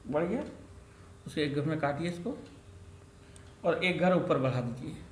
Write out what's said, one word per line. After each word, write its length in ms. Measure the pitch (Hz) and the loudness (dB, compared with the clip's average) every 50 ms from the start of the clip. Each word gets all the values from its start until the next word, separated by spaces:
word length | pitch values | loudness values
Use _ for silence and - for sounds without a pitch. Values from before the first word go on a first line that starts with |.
| - | -6
बढ़ 160 | - 135 151 170 | -2 0 0 2
गया, 200 | 180 214 269 311 - - - - - - - - - - - - - - - - | 2 0 0 -2 -4 -10 -14 -16 -18 -18 -18 -20 -20 -20 -20 -20 -20 -18 -16 -12
उसे 160 | - - 165 147 | -6 -2 0 0
एक 120 | 147 135 | 0 2
घर 60 | 147 | 0
में 180 | 131 156 160 156 | 0 0 0 2
काटिए 280 | 143 143 143 143 170 | 2 0 2 0 -2
इसको 300 | 175 175 175 - 233 294 - - - - - - - - - - - - - - - - - - - - - - - - - - | -2 -2 -2 -4 -4 -4 -6 -8 -14 -18 -20 -20 -20 -20 -18 -18 -18 -20 -20 -20 -20 -20 -20 -20 -20 -20 -20 -20 -20 -10 -2 0
और 180 | 180 160 - - | 2 2 4 4
एक 160 | 185 170 151 | 2 4 4
घर 140 | 170 185 180 | 6 6 6
ऊपर 240 | 170 - - 160 | 6 6 4 4
बढ़ा 240 | 139 131 131 113 123 | 4 4 4 2 2
दीजिए। 360 | 120 120 113 - - - - - - - | 0 -2 -4 -6 -8 -8 -10 -10 -12 -14